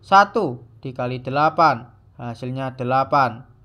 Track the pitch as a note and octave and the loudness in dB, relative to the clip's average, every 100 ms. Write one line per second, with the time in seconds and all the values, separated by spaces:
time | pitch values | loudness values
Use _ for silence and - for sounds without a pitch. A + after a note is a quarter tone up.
0 | - F#3+ G3+ A3+ F3+ A#2+ - - C3+ B2 | 6 4 4 0 -4 -6 -14 -16 -14 -8
1 | B2 B2+ B2+ C#3 D#3 D#3+ D#3+ A#2+ - _ | -6 -6 -4 0 0 4 2 2 -6 _
2 | _ - A#2+ A#2 B2+ C3 C3 C3 B2 C3 | _ -14 -14 -10 -10 -8 -8 -6 -2 0
3 | C3+ D3 B2+ A#2+ - _ | 0 2 0 -2 -18 _